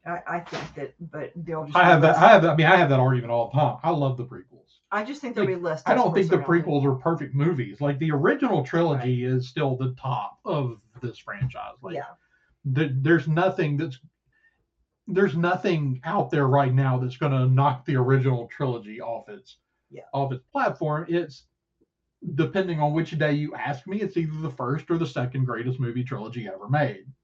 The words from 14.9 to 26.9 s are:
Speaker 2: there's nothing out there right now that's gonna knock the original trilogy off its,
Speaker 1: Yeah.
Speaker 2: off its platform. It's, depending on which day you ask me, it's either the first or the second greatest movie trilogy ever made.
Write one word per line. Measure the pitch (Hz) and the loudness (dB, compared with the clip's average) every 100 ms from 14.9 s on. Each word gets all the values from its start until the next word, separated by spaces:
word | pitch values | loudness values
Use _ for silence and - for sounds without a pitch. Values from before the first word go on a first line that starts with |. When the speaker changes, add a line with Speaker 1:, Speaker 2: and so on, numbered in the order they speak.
| _ - | _ -4
Speaker 2:
there's | 185 196 151 | 2 2 2
nothing | 175 180 202 160 143 127 | 0 0 0 -2 -2 -4
out | 160 202 131 | -4 -4 0
there | 151 135 | 0 2
right | 139 135 | 4 4
now | 131 135 127 | 2 2 0
that's | 127 - | -4 -4
gonna | 151 135 127 | -2 0 2
knock | 131 139 127 - | 4 2 0 -2
the | 131 | 0
original | 123 135 131 123 120 | 4 4 2 -2 -6
trilogy | - 139 117 104 110 | -6 -4 -4 -8 -12
off | 117 117 110 | -10 -10 -10
its, | 101 - - _ _ _ | -18 -20 -20 _ _ _
Speaker 1:
Yeah. | - - | -20 -8
Speaker 2:
off | 139 135 | -4 -4
its | 131 _ | -6 _
platform. | 277 233 - 156 151 160 | -2 -2 -2 -4 -4 -2
It's, | 170 165 - _ _ _ _ _ _ _ _ - | -2 -4 -12 _ _ _ _ _ _ _ _ -8
depending | 143 165 196 185 160 | -2 -2 0 -2 -2
on | 147 | -2
which | 156 160 156 | -2 -4 -2
day | 151 | -2
you | 147 151 | 0 -4
ask | - 123 139 - | -6 -8 -8 -8
me, | 202 | -6
it's | 208 170 | -4 -4
either | 160 156 | -4 -6
the | 156 | -8
first | 131 123 151 - | -6 -4 -4 -2
or | 170 | -2
the | 139 | -2
second | 147 127 135 127 | -4 -4 -2 -4
greatest | 113 123 127 | -2 -4 -4
movie | 120 123 | -4 -4
trilogy | 123 113 110 117 104 | -6 -8 -8 -10 -10
ever | 95 104 | -12 -4
made. | 147 127 | 0 0